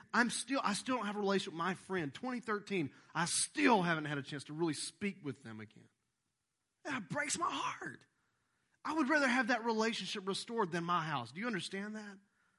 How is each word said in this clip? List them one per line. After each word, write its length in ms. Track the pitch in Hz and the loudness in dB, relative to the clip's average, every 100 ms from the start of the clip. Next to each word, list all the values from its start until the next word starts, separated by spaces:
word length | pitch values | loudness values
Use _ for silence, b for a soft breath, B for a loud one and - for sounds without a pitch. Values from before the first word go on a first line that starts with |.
| B | B
I'm 160 | 208 240 | 2 4
still, 300 | - - 269 | 2 -2 0
I 120 | - | 0
still 240 | 202 - 254 | 0 0 -2
don't 80 | 208 | 0
have 100 | 208 | 0
a 40 | |
relationship 340 | 196 196 190 | 2 2 0
with 40 | 165 | -2
my 160 | 175 175 - | -2 -2 -4
friend. 260 | 185 147 | -2 -2
Twenty 240 | - 247 247 | -4 -6 -6
thirteen, 520 | 226 208 202 196 139 - B | -4 -4 -2 -2 -2 -6 B
I 120 | 151 | -2
still 580 | 170 - - 302 285 220 | 0 0 0 2 6 6
haven't 220 | 175 160 | 4 0
had 140 | 147 147 | 0 -4
a 40 | |
chance 220 | 131 139 | -4 -8
to 80 | - | -6
really 220 | 151 170 | -2 0
speak 420 | 143 - - 202 190 | 0 -6 -6 -6 -4
with 180 | 143 110 | -8 -8
them 160 | 113 110 | -10 -12
again. 240 | 107 - 113 _ _ _ _ _ _ _ _ _ 339 | -14 -18 -20 _ _ _ _ _ _ _ _ _ -6
That 240 | 254 185 | -4 -2
breaks 280 | 285 285 - | -2 -2 0
my 80 | 359 | 0
heart. 540 | 285 480 - - - _ _ _ _ _ _ _ _ - | 0 -2 -4 -8 -12 _ _ _ _ _ _ _ _ -2
I 80 | |
would 160 | 311 262 | 2 4
rather 180 | 302 269 | 4 4
have 200 | 247 240 | 4 4
that 180 | 240 233 | 2 2
relationship 600 | 220 226 220 185 214 190 | 2 2 0 -4 -6 -4
restored 460 | 185 - 233 185 | -4 -2 0 2
than 100 | 170 | 0
my 220 | 170 175 | 2 2
house. 260 | 160 143 117 | 2 -2 -4
Do 80 | 151 | -6
you 80 | 240 | -2
understand 480 | 190 - 196 208 | -2 -4 -6 -6
that? 220 | 214 208 196 _ _ _ | -8 -12 -16 _ _ _